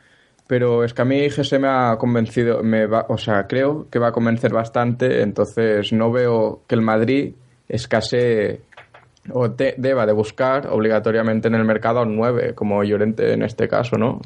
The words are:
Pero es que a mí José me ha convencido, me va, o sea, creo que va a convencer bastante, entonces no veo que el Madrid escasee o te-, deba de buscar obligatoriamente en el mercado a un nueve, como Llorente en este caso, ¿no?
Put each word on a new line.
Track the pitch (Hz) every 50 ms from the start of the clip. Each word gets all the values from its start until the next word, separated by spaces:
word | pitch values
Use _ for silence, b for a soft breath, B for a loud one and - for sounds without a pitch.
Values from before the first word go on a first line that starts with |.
| b b b b b b b b _
Pero | - 131 123 123 123 117 117 117
es | 117 120
que | -
a | 120
mí | 127 135 139 143 143
José | 143 - 143 135 143 135
me | 135 135
ha | 135 131 127 120 113
convencido, | 113 - 120 120 117 113 113 - 127 120 117 117 - 107
me | 113 110 110 107
va, | 104 107 113 - -
o | 117
sea, | 107 - 117 107 98 98
creo | 101 120 127 135 139 151 156 - -
que | - 123
va | 117 117
a | 117
convencer | 120 117 117 117 117 - 117 110
bastante, | 113 117 120 - 120 120 120 120 123 127 127 127 123 113
entonces | 104 95 - 104 - - - 113 113 107 104 101 104 117
no | 110 113 117 117
veo | 127 123 120 117 113 110 107 87 - _ -
que | -
el | 117 110
Madrid | 113 110 110 110 117 131 139 143 - - b b b b b b
escasee | - - 113 - - 123 113 110 - - 123 123 120 117 110 101 104 - - - _ _ - - _ - - - _ _ _ - - -
o | 127 123 117 113
te-, | 127 135 131 - -
deba | 123 131 135 127 113
de | 107 107
buscar | 107 107 - - - 131 131 131 139 143
obligatoriamente | - - 110 107 110 110 107 107 113 110 113 113 113 110 110 107 113
en | 113
el | 113 110
mercado | 110 110 107 - 117 117 123
a | 120
un | 110 107
nueve, | 107 110 120 123 117 - - -
como | - 107 104 101 101 101
Llorente | 104 104 101 107 110 110 110 110 113 113
en | 110 110
este | 110 113 - 110 110
caso, | - 107 123 123 -
¿no? | 110 107 123 - - -